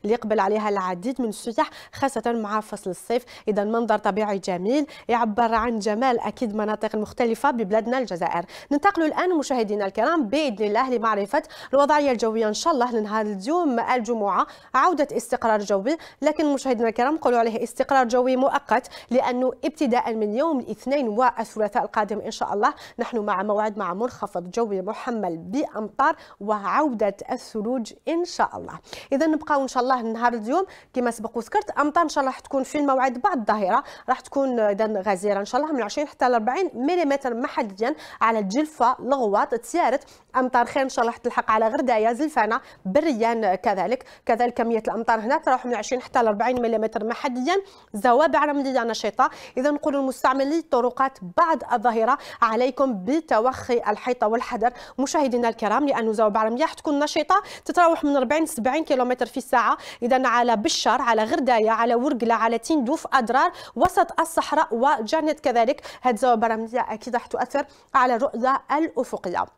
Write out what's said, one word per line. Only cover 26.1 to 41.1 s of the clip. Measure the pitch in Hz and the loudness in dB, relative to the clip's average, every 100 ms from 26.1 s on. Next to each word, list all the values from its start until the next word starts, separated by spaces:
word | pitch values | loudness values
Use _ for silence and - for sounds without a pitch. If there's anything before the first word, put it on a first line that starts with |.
| 330 - - | 0 -12 -10
وعودة | 202 214 196 214 302 220 208 202 - | -4 -2 0 0 0 0 -2 -2 -8
الثلوج | 247 - 220 214 254 214 - - | -8 -6 -6 -4 -4 -6 -10 -4
إن | 330 349 | -2 -4
شاء | - 214 95 | -2 -2 -2
الله. | - 170 - - - | -12 -16 -16 -18 -4
إذا | 277 320 | 0 2
نبقاو | 311 - 294 | 0 0 0
إن | 269 | 0
شاء | 254 | -2
الله | 247 254 | 0 0
نهار | 226 226 240 | -2 0 -2
اليوم | 240 214 311 392 - - | -2 -2 -2 -2 -10 -8
كما | 254 247 | -2 -2
سبق | 233 214 240 | -4 -8 -8
وذكرت، | 226 415 - | -2 -2 0
أمطار | - 294 339 | 0 2 2
إن | 320 | 2
شاء | 302 | 0
الله | 269 | -2
حتكون | - - 269 | -4 -4 -4
في | 262 302 | -2 0
الموعد | 285 262 262 247 | 2 2 2 0
بعد | 403 320 | -2 0
الظهيرة، | 208 214 190 233 - - - | 0 0 2 0 -2 -14 -4
راح | 254 | -4
تكون | - 277 269 240 | -2 -2 0 2
إذا | 214 202 220 | 2 2 0
غزيرة | 208 208 190 208 196 | 0 -2 0 0 -2
إن | 208 | 0
شاء | 247 | -2
الله | 302 | 0
من | 285 | -2
عشرين | 208 - 302 | -2 -4 -6
حتى | - 254 | 0 2
ل | |
أربعين | 240 220 359 359 | 2 0 -2 -4
مليمتر | 226 269 359 302 277 254 | -2 0 2 2 0 -2
محليا | 233 277 - 226 190 233 302 - - | -4 -4 -4 -4 -2 -2 -2 -10 -2
على | 220 226 | 0 2
الجلفة، | 196 233 302 - 240 254 | 0 0 -2 2 2 2
لغواط، | 233 277 220 202 285 226 | 0 0 2 2 0 -4
تسارت. | - 339 285 269 - - _ 254 | -2 0 2 0 -4 -20 _ 0
أمطار | 254 254 240 | 2 2 2
خير | 285 | 0
إن | 269 | -2
شاء | 262 | 0
الله | 233 | -2